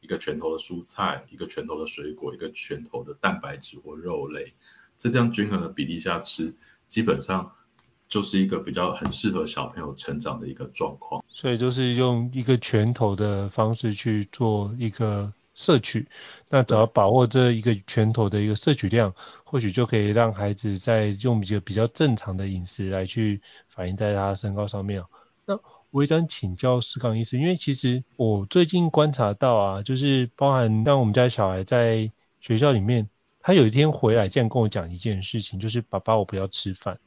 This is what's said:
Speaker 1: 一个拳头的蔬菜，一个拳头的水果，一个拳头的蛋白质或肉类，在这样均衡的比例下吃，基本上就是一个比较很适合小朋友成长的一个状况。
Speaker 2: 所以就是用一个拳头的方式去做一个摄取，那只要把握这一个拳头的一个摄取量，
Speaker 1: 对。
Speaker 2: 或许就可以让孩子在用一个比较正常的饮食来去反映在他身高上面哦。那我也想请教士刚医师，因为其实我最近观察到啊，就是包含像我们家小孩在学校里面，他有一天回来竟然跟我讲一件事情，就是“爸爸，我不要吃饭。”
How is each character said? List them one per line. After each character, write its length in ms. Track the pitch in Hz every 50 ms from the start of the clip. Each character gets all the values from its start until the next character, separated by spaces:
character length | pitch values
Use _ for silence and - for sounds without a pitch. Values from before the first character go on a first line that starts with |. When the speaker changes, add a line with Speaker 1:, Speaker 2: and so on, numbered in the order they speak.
Speaker 1:
一 60 | _ -
个 100 | 92 82
拳 200 | - - 76 78
头 140 | 80 80
的 100 | 80 80
蔬 220 | - - 90 87 85
菜， 400 | - - - 98 90 73 67 - -
一 80 | - -
个 100 | 87 80
拳 180 | - - 78 78
头 120 | 80 78
的 80 | 78 78
水 240 | - - 71 73
果， 240 | 76 76 76 73 -
一 20 | -
个 140 | 82 78
拳 320 | 76 - - - 73 - -
头 220 | - - - -
的 80 | 73 -
蛋 260 | _ - 107 98 95
白 160 | - - 71
质 220 | 71 - - - -
或 160 | _ 78 76
肉 320 | 78 82 90 - 76 69 73
类， 240 | 76 71 69 - _ _ _ _ _ _ - _ _ _
在 120 | - 120
这 80 | 120 131
样 140 | 117 117
均 180 | 113 101 101 101
衡 120 | 101 92
的 80 | 85 80
比 160 | - - -
例 160 | - 85 85
下 180 | 82 92 87 82
吃， 340 | - - - - 82 80 - _ _ _ _ _ _ _
基 120 | - 113
本 200 | 117 82 80 69
上 320 | - - 95 92 87 - - _ _ _ _ _ _ _ _ _ _ _
就 120 | - 104
是 200 | 101 - - 95
一 60 | 95 95
个 120 | 95 82
比 140 | - - -
较 200 | 87 90 90 -
很 200 | - - - -
适 180 | - - -
合 140 | - 82 76
小 220 | 73 - 71 67 -
朋 140 | - -
友 140 | 80 73 69
成 240 | - - - - 76
长 220 | - - - -
的 60 | 67 65
一 40 | 65
个 120 | - -
状 320 | - - - - 73 69 -
况。 240 | - - - 87 - _
Speaker 2:
所 200 | - - - 135
以 80 | 123 113
就 140 | 123 127
是 220 | 123 127 131 123 120
用 360 | 120 127 127 123 117 120 123 127
一 100 | 131 120
个 140 | 120 131 117
拳 360 | - - - 110 104 113 123
头 220 | - 120 104 98
的 320 | 92 104 104 101 98 98 98
方 260 | - - 110 110 117
式 200 | 113 - 113 107
去 340 | 101 - 117 110 107 101 - -
做 420 | - 123 110 107 104 101 101 110 123
一 120 | 120 110
个 420 | 101 - 117 107 104 101 101 104 101 _ _ _ _
摄 240 | - - - 170 127
取， 260 | - - - 113 - _ - - - - - - _ _
那 120 | - 135
只 120 | 123 - 123
要 120 | 107 110
把 220 | 113 _ - 101 98
握 180 | 110 131 127
这 280 | 117 113 131 127 123 120
一 80 | 113
个 120 | 107 120 113 98 95 -
拳 240 | - - 110 107
头 180 | 113 - 113 101
的 120 | 92 104
一 60 | 104 107
个 80 | 107
摄 180 | 101 - - 147
取 160 | - - 92
量， 220 | 98 120 113 98
Speaker 1:
对。 40 | 92 _ - - - - _
Speaker 2:
或 140 | - - 139
许 120 | 113 104
就 140 | 92 127 123
可 120 | - - 110
以 120 | 104 104
让 240 | 104 113 117 113 107
孩 200 | 95 101 101 104
子 240 | 98 - 107 98 95
在 300 | - - 117 110 107 104 104 101
用 200 | 107 127 120 110 98
一 20 |
个 140 | 92 107 104
比 140 | 92 - 98
较 140 | 104 113 117
正 280 | _ - 160 147 120
常 220 | 104 - - 92 95
的 100 | 98 98
饮 180 | 98 92 90
食 240 | 90 - - 101 95
来 160 | 95 95 95
去 360 | 95 - 117 113 107 101 101 _ - - - _ _
反 220 | _ - 92 90
映 80 | 95 95
在 160 | 110 104 104
他 200 | 98 98 98 98
身 200 | 98 - 104 98
高 120 | 101 104 101
上 160 | - 101 98
面 160 | 101 101 98
哦。 40 | 87 - _ - _ _ _ _ _
那 140 | - 202 - _ - _ _ _ _
我 140 | - 135 143
也 40 | 143
想 200 | 160 160 170 156
请 280 | - - - 95 90
教 240 | 90 - 127 127 123
士 200 | 117 - - 123
刚 180 | 117 120 110 110
医 60 | 113
师， 120 | - - 123
因 80 | 147
为 120 | 175 185 165
其 160 | - - 139
实 300 | 135 - 127 123 127 127 _ _
我 300 | - 127 113 107 101 98
最 200 | 98 - 180 175
近 240 | 160 - 180 175 165
观 220 | - 156 151 151
察 220 | 143 - 123 104 101
到 220 | - - 131 120
啊， 280 | 110 101 98 95 98 101
就 120 | - 131 127
是 320 | 139 143 139 131 123 117 _ -
包 140 | 139 139
含 320 | 139 131 123 113 110 110 110
像 140 | 147 143 139
我 40 | 123
们 100 | 110 101
家 140 | 127 123 123
小 220 | 117 - 107 95
孩 140 | 92 92 95
在 480 | - - 123 120 117 113 110 110 107 - _ _ _ _ _
学 180 | - - 117 110
校 140 | 139 147
里 80 | 135 110
面， 300 | 95 107 123 120 107 107 _ _ _ _ _ _
他 120 | _ - 185
有 140 | 190 131 110
一 20 |
天 220 | 107 131 147 156
回 240 | 147 - - 110 110
来 140 | 117 104 95
竟 120 | - 139
然 60 | 120 110
跟 120 | - 131
我 80 | 113 104
讲 200 | - 104 85 82
一 60 | 87
件 260 | 87 - 113 104 95
事 200 | 95 - - 117
情， 180 | 101 - - 92
就 80 | 104 113
是 140 | 107 123 113 _
“爸 100 | - 95
爸， 160 | - - 113
我 80 | 110 101
不 140 | - - 95
要 100 | 95 95
吃 260 | - - - 101 95
饭。” 240 | - - - 90 - _